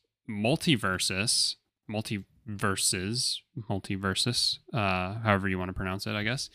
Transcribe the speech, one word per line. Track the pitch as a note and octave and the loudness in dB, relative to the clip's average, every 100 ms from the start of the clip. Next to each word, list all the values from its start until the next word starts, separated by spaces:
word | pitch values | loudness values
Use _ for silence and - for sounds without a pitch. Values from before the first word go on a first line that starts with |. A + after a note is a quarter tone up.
| _ _ - | _ _ -8
MultiVersus, | G2+ A2 D#3 - B2 G2 F2+ - F#2 A#2 - - - _ _ - | 0 2 2 2 2 2 0 0 0 2 2 0 -2 _ _ -6
MultiVersus, | G#2 - G#2 - _ - G2+ G#2 F#2+ - G2 F#2+ A#2+ - - - - G#2+ | -4 -2 -6 -8 _ -12 -2 0 2 2 0 0 0 -2 -4 -8 -10 -4
MultiVersus, | G2 - G2 G2 F#2 B2 - - - - | -4 -2 -2 0 0 0 2 0 -2 -4
uh, | C3 G2+ F#2 F#2 A2 | 0 2 2 -2 0
however | A2 G2 G2 | 2 4 2
you | F#2 | -2
wanna | F2+ | -2
pronounce | - F#2+ F#2+ G#2+ | -4 -4 -4 -4
it, | G#2+ | -2
I | |
guess, | G#2 C3+ - | -2 -2 -6